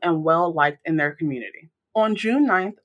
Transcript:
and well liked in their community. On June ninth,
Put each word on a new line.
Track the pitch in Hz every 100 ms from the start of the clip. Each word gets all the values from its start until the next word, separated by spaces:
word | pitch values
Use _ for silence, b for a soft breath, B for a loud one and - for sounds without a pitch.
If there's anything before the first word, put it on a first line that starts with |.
and | 175 160
well | 160 165 175
liked | 160 147 147 -
in | 160
their | 147
community. | 147 156 127 107 - 165 _ _ 220
On | 220 196
June | 220 262 277
ninth, | 185 196 202